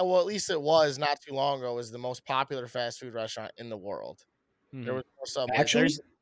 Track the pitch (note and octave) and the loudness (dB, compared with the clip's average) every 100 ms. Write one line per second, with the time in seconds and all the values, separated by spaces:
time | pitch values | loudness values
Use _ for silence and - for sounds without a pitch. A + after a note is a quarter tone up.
0 | F#3 F#3 F3+ G#3 - E3 C#3+ D#3+ D#3 C3 | 4 4 4 0 -2 0 6 6 6 2
1 | D3 C#3+ - C3+ C#3+ C3+ B2 A#2+ A#2 A#2+ | -2 -2 -4 0 0 0 -2 -4 -6 -8
2 | B2+ B2 - C3 C3+ C3+ A#2+ B2+ A#2+ - | -8 -8 -2 0 0 -4 -6 -4 -4 -6
3 | B2+ A2+ A2 - A2 - A#2 G#2+ G2 D#2+ | -10 -6 -6 -8 -10 -12 -12 -10 -8 -8
4 | A1 - _ _ _ _ _ C3+ A#2+ B2+ | -10 -14 _ _ _ _ _ -10 -4 -4
5 | - - C3+ - B2+ B2+ D3+ A#3 D3+ D3 | -6 -12 -6 -2 2 2 4 4 4 2
6 | - _ | -8 _